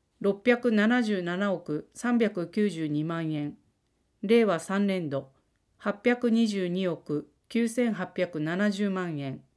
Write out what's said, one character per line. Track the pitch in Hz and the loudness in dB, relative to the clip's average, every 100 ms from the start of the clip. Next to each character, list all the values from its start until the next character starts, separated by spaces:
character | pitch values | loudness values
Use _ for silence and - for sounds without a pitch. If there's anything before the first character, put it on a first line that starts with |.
| _ _ | _ _
六 | 196 196 | -2 0
百 | - 240 247 | 2 2 4
七 | 214 220 247 | 4 4 2
十 | 220 196 | 2 -2
七 | 175 180 202 | -2 -2 -2
億 | 175 - 151 - | -2 -4 -6 -6
三 | - 240 240 | -6 0 2
百 | 214 214 170 | 2 0 -4
九 | 214 208 | 0 0
十 | 160 156 | 0 -2
二 | 147 | -2
万 | 160 165 160 | -2 -4 -4
円。 | 151 147 - _ _ _ _ _ _ | -4 -6 -10 _ _ _ _ _ _
令 | 202 233 | 4 4
和 | 220 165 | 6 2
三 | - 196 202 | 0 0 0
年 | 190 156 | 0 -2
度、 | 135 135 _ _ _ _ _ | -6 -8 _ _ _ _ _
八 | 214 | -6
百 | 208 247 247 247 | -2 0 2 2
二 | 226 226 | 2 2
十 | 196 180 | 0 -2
二 | 180 185 | -2 -2
億 | 160 - 147 - _ _ | -4 -4 -6 -6 _ _
九 | 226 233 | 0 0
千 | 240 240 | 0 0
八 | 185 185 | -2 -6
百 | - 175 165 | -4 -4 -2
七 | 151 180 208 | -2 2 0
十 | 190 202 | 2 -2
万 | 190 180 151 | -2 -4 -4
円。 | 139 135 - | -6 -8 -14